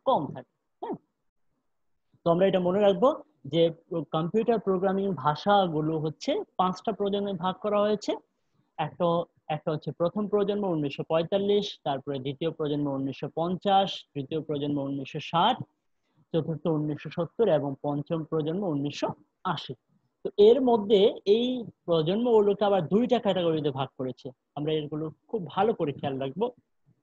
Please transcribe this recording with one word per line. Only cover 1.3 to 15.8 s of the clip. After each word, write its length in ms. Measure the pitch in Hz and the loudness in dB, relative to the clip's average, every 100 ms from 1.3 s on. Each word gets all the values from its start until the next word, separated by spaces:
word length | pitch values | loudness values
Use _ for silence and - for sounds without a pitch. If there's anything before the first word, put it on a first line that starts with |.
| _ _ _ _ _ _ _ _ _ | _ _ _ _ _ _ _ _ _
তো 60 | 170 | 0
আমরা 160 | 170 196 | 2 4
এটা 140 | 185 | 2
মনে 200 | 180 196 | 2 2
রাখবো 420 | 202 180 254 - - _ | 2 4 2 0 -8 _
যে 260 | 143 165 165 160 - 165 147 | -2 2 2 0 -8 -8 -4
computer 460 | 160 165 220 233 220 | -4 0 0 2 0
programming 560 | 190 185 190 190 196 | 0 0 0 0 -2
ভাষাগুলো 840 | 143 147 147 202 202 180 151 156 160 | -2 -2 0 4 4 4 0 -2 -2
হচ্ছে 460 | 156 - - 415 - - | -4 -4 -4 -4 -4 -2
পাঁচটা 360 | 185 180 233 | -2 -2 -6
প্রজন্মে 400 | 202 202 202 202 | -4 -2 -2 -4
ভাগ 240 | 180 185 185 | -4 -4 -4
করা 240 | 208 208 | -2 0
হয়েছে। 360 | 208 208 - 440 _ _ _ _ _ - | 2 0 -2 -6 _ _ _ _ _ -8
একটা, 480 | 151 - 170 170 - _ - | -6 -2 0 0 -4 _ -8
একটা 240 | 151 170 | -6 -4
হচ্ছে 200 | 151 156 | -4 -4
প্রথম 360 | - 170 208 208 | -2 -2 -2 -2
প্রজন্ম 360 | 208 196 208 | 0 0 0
উনিশশো 380 | 196 156 143 - - | 0 0 -2 -4 -2
পঁয়তাল্লিশ, 720 | 165 165 196 202 208 196 - | 0 0 0 2 0 0 -6
তারপরে 340 | - 175 147 139 | -6 -4 -4 -6
দ্বিতীয় 320 | 135 135 160 | -6 -4 -4
প্রজন্ম 360 | 160 151 147 143 | -2 -2 -2 -2
উনিশশো 420 | 135 135 - 143 | -2 -4 -6 -8
পঞ্চাশ, 720 | 160 170 180 202 196 190 - - | -4 -2 -2 2 4 2 -2 -10
তৃতীয় 260 | 143 131 160 | -10 -6 -6
প্রজন্ম 380 | - 147 147 143 | -4 -4 -2 -2
উনিশশো 420 | 139 139 131 151 | -4 -6 -8 -10
ষাট, 420 | - 170 208 - - _ | -2 2 2 2 -6 _